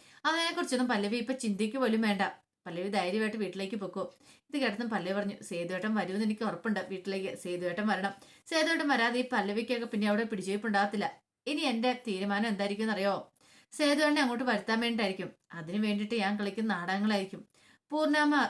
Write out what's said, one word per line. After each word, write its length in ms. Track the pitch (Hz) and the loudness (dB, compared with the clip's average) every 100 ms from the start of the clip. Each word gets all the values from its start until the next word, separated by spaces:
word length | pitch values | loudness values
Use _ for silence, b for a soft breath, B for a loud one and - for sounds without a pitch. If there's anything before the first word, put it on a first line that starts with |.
| B B 294 | B B 0
"അതിനെക്കുറിച്ചൊന്നും 640 | 330 339 339 - 254 254 | 0 0 0 0 2 2
പല്ലവി 260 | 214 202 240 | 2 0 0
ഇപ്പൊ 160 | 226 | -2
ചിന്തിക്ക് 440 | 262 220 190 220 262 | -2 -2 0 0 2
പോലും 240 | 240 220 | 2 4
വേണ്ട, 220 | 220 196 196 - _ _ | 2 2 0 -4 _ _
പല്ലവി 260 | 180 170 196 | -10 -6 -2
ധൈര്യമായിട്ട് 500 | 196 180 214 214 220 | 0 0 0 0 -2
വീട്ടിലേക്ക് 360 | 190 190 196 214 | -4 -4 -6 -4
പൊക്കോ." 260 | 190 196 180 B B B _ | -6 -6 -6 B B B _
ഇത് 120 | 294 | -2
കേട്ടതും 300 | 240 202 233 | 0 0 -2
പല്ലവി 260 | 208 175 202 | -2 -2 -2
പറഞ്ഞു, 200 | 196 - | -2 -6
"സേതുവേട്ടൻ 480 | - 170 170 185 214 214 | -6 -6 -4 -2 0 0
വരുമെന്ന് 300 | 180 196 220 | 0 0 0
എനിക്ക് 160 | 214 220 | 0 -2
ഉറപ്പുണ്ട് 360 | 175 226 196 185 | -2 -2 -2 -2
വീട്ടിലേക്ക്, 420 | 190 196 190 190 - | -6 -4 -4 -4 -6
സേതുവേട്ടൻ 480 | 180 175 175 175 214 | -6 -4 -2 -2 0
വരണം. 260 | 185 196 - B B - | 0 -2 -6 B B -4
സേതുവേട്ടൻ 400 | 320 320 330 294 | 0 2 2 2
വരാതെ 320 | 247 233 247 | 2 2 2
ഈ 60 | 254 | 0
പല്ലവിക്കൊക്കെ 580 | 233 202 208 226 233 233 | 0 0 -2 -2 -2 -2
പിന്നെ 200 | 208 208 | 0 2
അവിടെ 180 | 208 220 | 2 0
പിടിച്ചുവയ്പ്പുണ്ടാകത്തില്ല. 800 | 208 185 208 220 202 208 208 170 - _ _ 262 | -2 -2 -2 2 2 2 0 -2 -6 _ _ -4
ഇനി 140 | 302 | -2
എൻ്റെ 300 | 277 226 254 247 | 0 2 2 0
തീരുമാനം 440 | 226 190 202 202 226 | -2 -2 0 0 0
എന്തായിരിക്കും 360 | 196 202 202 220 | 0 -2 0 0
എന്നറിയോ? 300 | 196 196 190 - _ b b b | 0 0 0 -4 _ b b b
സേതുവേട്ടനെ 480 | - 294 294 302 294 | 0 2 4 4 4
അങ്ങോട്ട് 240 | 254 240 247 | 2 2 0
വരുത്താൻ 320 | 208 - 226 | 0 0 0
വേണ്ടിയിട്ടായിരിക്കും. 500 | 233 233 196 190 175 - _ | 2 0 0 -2 -8 -12 _
അതിനു 280 | 170 160 208 | -12 -6 0
വേണ്ടിയിട്ട് 360 | 214 202 208 226 | 0 0 0 0
ഞാൻ 180 | 196 208 | 2 0
കളിക്കുന്ന 320 | 202 196 220 | -2 -2 0
നാടകങ്ങളായിരിക്കും. 680 | 180 175 196 214 202 190 175 - b b b _ | 0 0 0 2 2 -2 -8 -16 b b b _
പൂർണ്ണാമ്മ 440 | 302 302 302 294 294 | 0 2 4 4 4